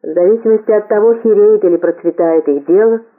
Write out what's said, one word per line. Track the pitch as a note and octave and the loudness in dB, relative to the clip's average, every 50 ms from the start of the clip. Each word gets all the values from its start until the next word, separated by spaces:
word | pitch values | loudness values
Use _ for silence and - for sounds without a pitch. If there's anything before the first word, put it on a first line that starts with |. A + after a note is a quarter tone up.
В | - D#3 D#3 | -12 -6 -2
зависимости | F3 F3 F#3 A3 A3+ - A3 A3 G#3+ G#3+ - | 0 0 0 0 0 0 0 0 0 0 -2
от | G#3+ G#3 G#3 | -2 -2 -2
того, | - A3 G#3 G#3+ A#3 A#3 | -2 -2 0 2 0 0
хереет | A3+ - A3+ G#3 G3 G#3 G#3+ G#3+ G#3 F#3+ | 0 0 0 2 4 4 2 2 2 2
или | F3 F3 | 0 0
процветает | E3+ E3+ E3+ E3+ - - E3+ E3 - F3 E3 E3 D#3+ D#3 | 0 -2 -4 -4 -4 -6 -6 -4 -2 -2 0 0 0 0
их | D3 C#3+ C#3+ C#3+ | -2 -4 -4 -2
дело | - E3+ G3+ A3 A3+ A3+ A3+ A3+ _ _ | 0 0 2 2 0 0 -2 -6 _ _